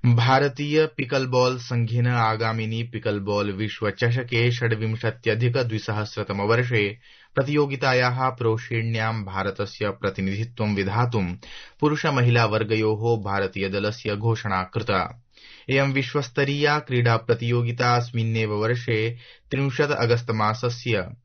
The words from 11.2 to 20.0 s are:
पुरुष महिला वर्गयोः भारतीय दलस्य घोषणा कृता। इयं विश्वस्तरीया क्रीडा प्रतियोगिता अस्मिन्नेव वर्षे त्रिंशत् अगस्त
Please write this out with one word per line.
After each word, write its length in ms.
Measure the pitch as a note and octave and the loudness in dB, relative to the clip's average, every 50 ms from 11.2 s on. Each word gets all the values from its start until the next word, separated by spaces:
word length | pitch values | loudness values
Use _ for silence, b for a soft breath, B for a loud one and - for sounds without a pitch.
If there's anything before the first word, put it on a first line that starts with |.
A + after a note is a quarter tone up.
| F#2+ F2 F2+ F#2 B B B B B B B B | -2 -2 -4 -8 B B B B B B B B
पुरुष 260 | D3 D3+ D3+ D3 - | 0 0 2 2 0
महिला 380 | D#3+ C#3 C3 A#2+ B2 A#2+ A#2+ A#2 | 0 2 4 4 4 6 4 4
वर्गयोः 800 | G#2+ G#2 A2 A2 G#2 A2+ A2 A2 A2 G#2+ G#2 A2+ A#2 A#2 A2 G2 | 4 2 0 0 0 0 2 2 2 0 2 2 0 0 0 0
भारतीय 440 | G2+ G2 G2 G2 F#2+ - G2 G2 F#2+ | -2 -2 0 -2 -2 -2 -2 -4 -2
दलस्य 480 | F#2+ G2+ G2+ G#2 A2 - - G#2+ G#2 | -2 -2 -2 -2 -4 -4 -4 -4 -4
घोषणा 460 | G2+ A2 A#2 A2+ A2 - G#2+ F#2+ F#2 | 0 0 0 0 0 -2 -2 -2 -2
कृता। 600 | F#2 - - - - - G2+ F#2 F2 - - - _ _ B B B B B B B B | -2 -2 -4 -4 -2 0 0 0 0 -2 -6 -16 _ _ B B B B B B B B
इयं 240 | C3 C3+ C#3 C#3 | 0 2 2 2
विश्वस्तरीया 880 | C3 C#3 B2+ B2 - D3 C3+ - - - C#3 C#3 C#3+ C#3+ D3 D3 D3 D3+ | 0 -2 -2 -2 -2 -4 -4 -2 -2 -2 0 0 0 0 2 2 2 0
क्रीडा 380 | D3 - B2+ B2 A#2+ A#2+ A#2 | -2 0 0 2 4 4 2
प्रतियोगिता 800 | A2+ - - A#2 A#2 A#2+ A#2 A#2+ A#2+ A#2+ A#2 A#2+ - B2+ B2 A#2+ | 2 2 0 0 0 2 0 0 0 0 -2 -2 0 2 2 2
अस्मिन्नेव 580 | A#2+ A#2+ A#2+ - A#2 A2+ A2+ A2 A2+ A2 G#2+ G#2 | 2 0 -2 -4 -2 -2 0 0 0 0 0 0
वर्षे 640 | G#2 G#2+ A2+ B2 A#2+ A#2+ - A#2 G#2+ A2 A2+ A#2+ A#2+ B B B B B - | 0 0 0 0 -2 -2 -2 0 0 0 -2 -4 -8 B B B B B -6
त्रिंशत् 400 | - C3 C#3 C#3 C3+ - D3 C#3+ | -2 0 0 0 2 0 0 0
अगस्त 400 | D3 - | 2 0